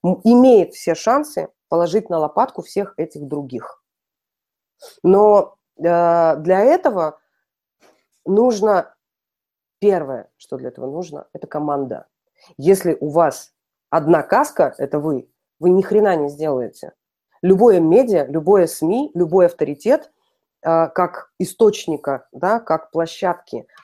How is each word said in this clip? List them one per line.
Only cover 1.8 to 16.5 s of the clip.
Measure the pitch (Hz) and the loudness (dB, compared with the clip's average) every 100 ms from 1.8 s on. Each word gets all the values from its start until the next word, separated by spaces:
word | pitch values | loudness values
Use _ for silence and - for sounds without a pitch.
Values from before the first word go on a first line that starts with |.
| 170 208 - | 0 -2 -4
на | 170 | -4
лопатку | 151 - 262 - | -2 -2 -2 -4
всех | - - 202 - | -10 -8 -8 -8
этих | 160 151 143 | -10 -10 -10
других. | 147 135 120 - - _ _ _ _ _ _ _ _ _ _ - _ | -10 -10 -12 -14 -20 _ _ _ _ _ _ _ _ _ _ -20 _
Но, | 175 196 214 208 - _ _ - | 2 4 6 4 2 _ _ -6
э, | 165 170 170 170 165 156 | -2 0 2 2 0 0
для | 160 190 | 0 2
этого | 233 359 311 196 156 - _ _ _ _ _ _ _ _ _ _ - | 2 2 0 -2 -6 -8 _ _ _ _ _ _ _ _ _ _ -2
нужно, | 202 247 214 214 190 - _ _ _ _ _ _ _ _ - | 0 2 0 0 0 -2 _ _ _ _ _ _ _ _ -4
первое, | 202 185 139 123 - _ | 0 0 -4 -10 -12 _
что | - 131 | -16 -12
для | 127 | -12
этого | 123 127 | -12 -12
нужно, | 156 170 143 - | -10 -12 -14 -18
это | - 151 | -18 -12
команда. | 151 151 143 131 110 - _ _ _ _ - | -8 -4 -4 -6 -10 -14 _ _ _ _ -6
Если | 147 190 175 151 | 0 2 2 -4
у | 151 | -2
вас | 151 156 - - _ _ _ - | 0 0 -2 -16 _ _ _ -4
одна | 156 151 165 | -4 2 2
каска, | - 226 294 - 143 - | 2 0 0 0 -2 -2
это | 139 147 | -6 -4
вы, | 156 135 - _ _ _ | -4 -6 -8 _ _ _
вы | 165 | 2
ни | 185 | 2
хрена | 190 208 208 170 | 2 2 2 0
не | 143 | -4
сделаете. | 143 156 | -6 -6